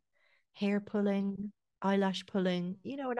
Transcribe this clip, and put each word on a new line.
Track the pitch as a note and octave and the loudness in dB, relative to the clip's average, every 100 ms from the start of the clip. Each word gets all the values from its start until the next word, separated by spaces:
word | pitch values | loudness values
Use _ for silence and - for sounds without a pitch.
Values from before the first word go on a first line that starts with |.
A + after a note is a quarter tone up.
| - _ _ _ _ | -18 _ _ _ _
hair | - G3+ G3+ | -4 0 0
pulling, | G3+ G#3 G3+ G3 G3 G3 G#3 - _ _ | 0 0 2 2 0 -4 -8 -10 _ _
eyelash | F#3+ G3 G3 F#3 - | 0 2 2 0 -4
pulling, | G3 F#3 F3+ F3 G3 | 0 2 0 -2 -6
you | G#3+ C#4 | -8 -6
know, | B3+ | -4
and | A#3+ | -2